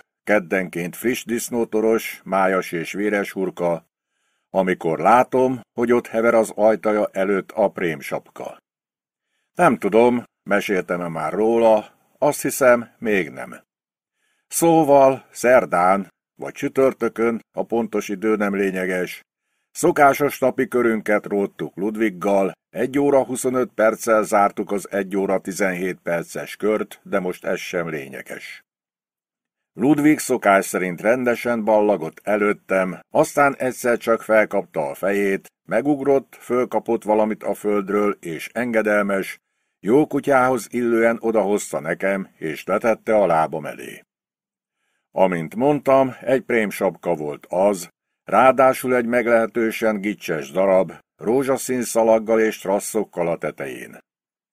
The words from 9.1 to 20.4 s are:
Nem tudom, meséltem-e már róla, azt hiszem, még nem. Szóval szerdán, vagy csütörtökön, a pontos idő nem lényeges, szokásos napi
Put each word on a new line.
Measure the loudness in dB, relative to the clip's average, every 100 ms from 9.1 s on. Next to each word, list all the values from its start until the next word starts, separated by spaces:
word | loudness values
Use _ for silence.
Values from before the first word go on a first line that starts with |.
| _ _ _ _
Nem | 2 2 2
tudom, | 2 4 4 2 -6 _
meséltem-e | -2 -2 0 -2 -2 -4 -6
már | -6 -6
róla, | -2 0 2 4 2 0 _ _ -4
azt | -2 -2
hiszem, | -4 2 4 4 0 -8
még | -2 -2 -2
nem. | -8 -16 -18 _ _ _ _ _ _ _ _ _
Szóval | 0 4 4 6 6 6 2 -6
szerdán, | -2 4 4 4 2 2 2 -2 _ _ -14
vagy | -14
csütörtökön, | -8 -4 2 2 2 -4 -2 -2 -2 -8
a | -10
pontos | -4 -2 -2 -4 -6
idő | -4 0 0
nem | 0
lényeges, | 0 -2 -2 -2 -2 -4 -10 _ _ _ _ _
szokásos | -2 0 4 4 4 -2
napi | 0